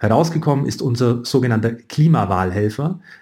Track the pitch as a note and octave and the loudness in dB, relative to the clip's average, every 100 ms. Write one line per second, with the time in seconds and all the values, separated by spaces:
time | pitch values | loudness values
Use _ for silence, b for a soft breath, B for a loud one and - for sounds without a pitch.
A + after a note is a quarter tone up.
0 | G#2+ A#2 E3 D#3+ D#3 C#3 C3 - D#3 A#2 | 2 2 2 0 0 0 -2 -4 -4 0
1 | B2 A#2+ A#2+ C3+ B2 A2 A2+ A#2 - - | 0 0 0 0 2 0 -2 -4 -6 2
2 | D#3+ C#3 G2 F#2 F#2 G2 G#2 G#2+ D#3 F#3 | 4 4 2 0 0 0 -2 -2 -6 -6
3 | B B | B B